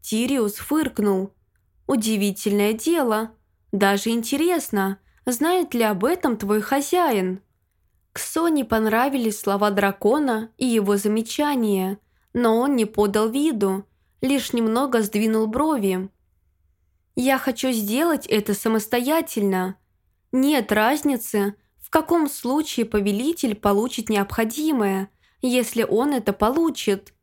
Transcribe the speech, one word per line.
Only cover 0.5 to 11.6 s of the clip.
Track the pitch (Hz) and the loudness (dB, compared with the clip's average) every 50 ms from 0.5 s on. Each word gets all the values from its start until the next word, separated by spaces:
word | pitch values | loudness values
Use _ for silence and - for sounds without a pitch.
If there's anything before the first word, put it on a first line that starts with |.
| 202 | -2
фыркнул. | - - - 294 311 311 269 - - 208 208 196 190 190 202 _ _ _ _ _ _ _ _ _ _ _ | -6 -6 -2 0 0 0 0 -2 0 0 2 2 0 -2 -4 _ _ _ _ _ _ _ _ _ _ _
"Удивительное | - 269 240 214 220 220 202 202 202 190 - - 214 202 208 202 208 220 | -2 0 0 2 0 0 2 0 0 -2 -2 -2 0 2 2 2 2 0
дело! | 220 - 320 339 330 269 233 214 214 220 220 - _ _ _ _ _ _ _ | 0 0 0 0 2 2 2 0 0 -2 -4 -10 _ _ _ _ _ _ _
Даже | - 196 202 196 202 202 - 226 | 0 2 4 4 4 2 0 0
интересно, | 226 233 226 - 277 277 320 349 359 320 240 - - 202 190 196 196 - _ _ _ _ _ | -2 -2 -2 -2 -2 0 2 2 2 0 -2 -2 -2 0 0 -2 -2 -6 _ _ _ _ _
знает | - 247 233 294 330 359 370 339 - - | -4 -2 0 0 2 2 2 0 0 0
ли | 240 233 | 0 0
об | 214 208 175 190 | 0 0 0 0
этом | 262 349 359 - 285 233 214 | 0 0 0 0 -2 -2 -2
твой | 208 196 208 214 | 0 0 0 0
хозяин?" | 208 - 277 277 277 - - 359 349 311 233 202 185 185 185 190 _ _ _ _ _ _ _ _ _ _ _ _ _ _ _ | 0 0 -2 -2 0 0 0 2 2 2 2 0 0 -2 -4 -6 _ _ _ _ _ _ _ _ _ _ _ _ _ _ _
Ксо | - - - - 330 330 339 | -12 -10 -6 -2 0 0 2
не | 320 285 254 | 2 0 0
понравились | 226 226 220 220 220 214 226 247 285 277 269 233 220 208 - | 0 0 0 0 2 2 2 0 0 0 0 -2 -2 -4 -2
слова | - 202 196 196 208 208 | -2 -2 0 2 2 2
дракона | 202 196 202 196 196 - - 208 240 302 302 262 233 214 226 226 _ - | 2 2 0 0 0 0 2 2 2 2 2 0 0 -2 -4 -8 _ -4
и | 254 | -2
его | 254 226 220 202 196 202 202 | 2 2 2 2 2 0 0
замечания, | 202 214 214 220 226 226 - - 294 294 294 254 | 2 0 0 0 -2 -4 -2 -2 0 0 0 0